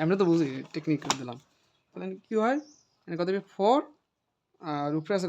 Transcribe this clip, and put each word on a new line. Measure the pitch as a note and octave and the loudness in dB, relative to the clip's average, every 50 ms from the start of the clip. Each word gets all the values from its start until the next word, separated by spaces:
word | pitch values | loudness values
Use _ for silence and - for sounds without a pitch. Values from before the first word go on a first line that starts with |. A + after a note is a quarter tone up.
| D#3 | 2
আমরা | D#3+ F#3+ G3 | 2 2 4
তো | G3+ | 4
বুঝি, | E3+ E3 E3+ D#3+ C#3 C3 C3+ C3 - - | 4 4 4 2 0 -2 -6 -10 -10 -10
টেকনিক | E3 D#3 - D#3 C#3+ | -6 -2 0 0 0
করে | - - C#3 C3+ | 0 -2 -4 -4
দিলাম। | C3 B2 A#2+ - - _ _ _ _ _ _ _ _ _ | -6 -10 -12 -14 -16 _ _ _ _ _ _ _ _ _
তাহলে | _ F3+ F3+ F#3+ F#3+ F#3+ - | _ -12 -10 -10 -10 -12 -10
কি | - A3+ | -4 -2
হয়? | G#3+ G#3+ A#3 C4+ D4+ D4 - - _ _ _ _ _ | 0 2 2 0 0 -4 -8 -14 _ _ _ _ _
এখানে | _ - E3+ D#3+ | _ -8 -4 -2
কত | F3 F3+ | 0 0
হবে? | F#3+ G3+ F#3+ - - | 0 -2 -4 -6 -4
ফোর, | - G3 G#3 B3+ D4 D#4+ - - _ _ _ _ _ _ _ _ _ _ _ _ _ | 0 2 4 4 4 2 -2 -8 _ _ _ _ _ _ _ _ _ _ _ _ _
আর | - D#3+ D3 C#3+ C#3+ D3 D3 | -8 -6 -4 -4 -2 -2 -2
উপরে | D#3+ D#3 - G#3 | -2 -2 0 0
আছে | F#3+ F3+ | 0 0